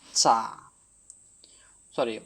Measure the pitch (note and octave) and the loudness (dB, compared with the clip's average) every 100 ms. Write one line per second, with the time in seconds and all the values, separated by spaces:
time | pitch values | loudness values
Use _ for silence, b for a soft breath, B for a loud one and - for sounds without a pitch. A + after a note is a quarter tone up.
0 | - - D3 A2+ A2+ - - _ _ _ | -6 0 4 2 0 -12 -20 _ _ _
1 | - - _ _ - B B B _ - | -20 -20 _ _ -20 B B B _ -4
2 | A#2+ A2 | -4 -4